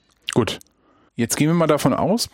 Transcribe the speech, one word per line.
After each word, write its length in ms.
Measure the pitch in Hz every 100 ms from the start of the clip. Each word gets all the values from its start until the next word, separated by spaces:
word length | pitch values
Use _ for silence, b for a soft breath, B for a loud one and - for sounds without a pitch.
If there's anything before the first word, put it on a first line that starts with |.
| _ _ -
Gut. 240 | - 113 - - b b b b
Jetzt 220 | - 117 -
gehen 120 | 151
wir 60 |
mal 120 | 170 160
davon 260 | 147 143
aus, 380 | - - 226 -